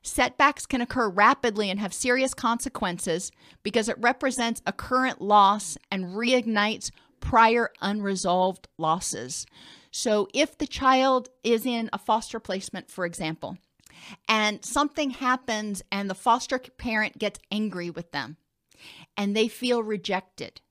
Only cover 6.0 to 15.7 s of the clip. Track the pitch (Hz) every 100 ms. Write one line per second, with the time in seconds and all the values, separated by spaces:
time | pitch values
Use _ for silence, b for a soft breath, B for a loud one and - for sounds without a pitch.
6 | 180 196 240 254 233 214 208 220 - b
7 | b _ - 262 226 233 233 - 196 214
8 | 196 190 180 180 185 185 - - 156 170
9 | - - 127 - - B B B B -
10 | 240 214 202 262 302 _ 294 - 269 262
11 | 262 254 247 _ 220 226 247 233 226 -
12 | - 220 - 220 - 190 - 185 - -
13 | 175 170 156 160 - 185 _ _ - B
14 | B 202 - 220 214 208 - - 285 330
15 | 285 240 262 254 254 214 214